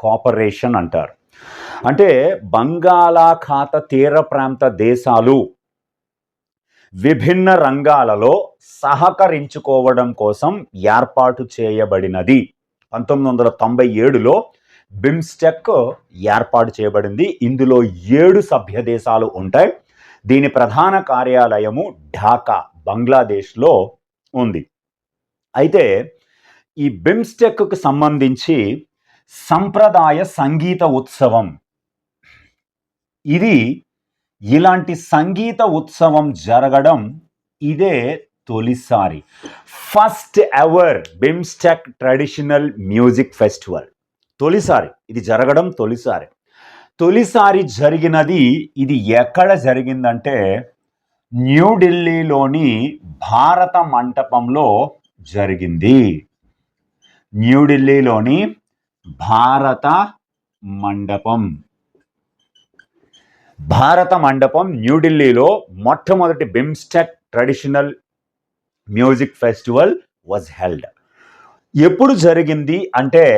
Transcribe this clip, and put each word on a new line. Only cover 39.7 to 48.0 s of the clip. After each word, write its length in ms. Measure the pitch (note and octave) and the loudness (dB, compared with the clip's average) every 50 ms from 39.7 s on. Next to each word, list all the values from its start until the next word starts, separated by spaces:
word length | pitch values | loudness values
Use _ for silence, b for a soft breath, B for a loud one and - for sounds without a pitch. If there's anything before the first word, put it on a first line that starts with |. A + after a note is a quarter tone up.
| - - - - - | -20 -20 -20 -2 0
ఫస్ట్ 480 | G#3 G#3+ A3 - - - _ - G#3 - - - C3+ D3+ | 2 2 2 -2 -6 -16 _ 0 0 0 2 2 2 2
ఎవర్ 340 | E3 D#3+ F3+ F3+ D#3+ - - - - _ F2 A2 | 4 4 4 2 2 0 -2 -6 -12 _ -4 -2
బిమ్‌స్టెక్ 640 | D3 D#3+ F3+ E3+ - - _ - E3+ E3 E3 - - - _ | -2 -2 -4 -8 -12 -14 _ 0 0 0 0 -4 -20 -16 _
ట్రెడిషనల్ 680 | - C3 C3 C3 D3 C#3+ - - D3 C#3+ D3 C#3+ D3 D3 - G#2+ G2 F#2+ | -2 0 0 0 -2 -6 -6 -10 -4 -2 0 0 0 -2 -6 -8 -8 -4
మ్యూజిక్ 420 | G2+ A2+ B2 B2 A#2+ B2 C3 - - - | 0 2 4 4 4 2 -2 -4 -2 -2
ఫెస్టివల్ 480 | A2+ G#2 - - - - F2+ D#2 - - _ _ _ _ _ _ _ _ _ _ | -2 -2 -2 -4 -12 -12 -10 -12 -12 -14 _ _ _ _ _ _ _ _ _ _
తొలిసారి, 500 | C3+ D#3 F3+ G#3 - - E3 A#2+ F2 D2 - _ _ _ | -2 0 0 0 0 0 0 0 0 -4 -12 _ _ _
ఇది 140 | A2 A#2+ G2 G2+ | -12 -10 -4 -2
జరగడం 360 | A2 A2+ C3 B2+ C#3+ D#3+ F3 F#3 C#3 - | -2 0 0 2 2 0 0 -2 -4 -6
తొలిసారి. 480 | A2+ G#2+ A#2+ A#2 - C3 G#2 E2 D2 _ _ _ _ b b b b b b b b b b _ | -4 -4 -4 -6 -6 -6 -6 -6 -10 _ _ _ _ b b b b b b b b b b _
తొలిసారి 600 | E3+ F3 G3 A3+ A#3+ - - A#3 G#3 G3+ F#3+ F#3+ F#3+ C#3+ A2 | 0 2 2 2 0 0 2 2 4 4 4 2 -2 -4 -4
జరిగినది, 640 | G#2 C#3+ D3 D#3 E3 | 0 0 0 0 2